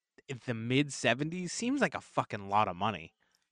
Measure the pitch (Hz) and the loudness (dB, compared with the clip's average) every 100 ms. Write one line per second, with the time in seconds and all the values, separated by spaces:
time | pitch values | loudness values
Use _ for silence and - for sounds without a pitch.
0 | _ - - 127 - 113 117 131 147 - | _ -20 -12 -10 -4 -4 2 2 2 0
1 | 123 123 156 180 180 - 240 277 208 - | 2 2 0 -4 -6 -4 -2 0 0 -2
2 | - - 120 110 98 104 104 87 104 90 | -4 -4 -2 -6 2 4 4 2 -2 -2
3 | 82 _ _ _ _ | -8 _ _ _ _